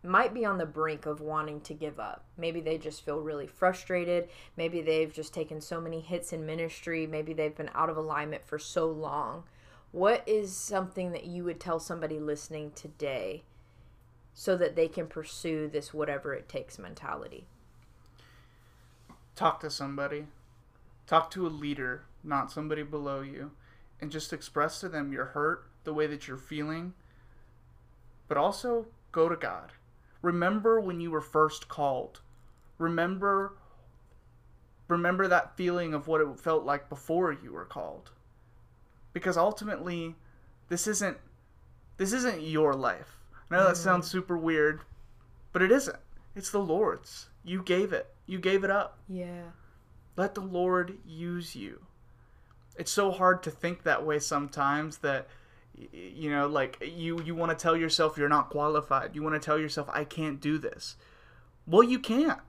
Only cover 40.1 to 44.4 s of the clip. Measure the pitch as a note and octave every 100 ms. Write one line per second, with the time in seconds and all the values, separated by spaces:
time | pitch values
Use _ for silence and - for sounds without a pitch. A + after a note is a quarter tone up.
40.1 | E3 - - - - - F3 G#3+ G#3 G3+
41.1 | - - - - - - - - - F#3+
42.1 | B3+ B3 F3 D#3 D#3 D3+ C3+ B2 F2+ -
43.1 | - - - - F3 F#3+ E3+ F3+ F3+ -
44.1 | F#3 F3+ E3+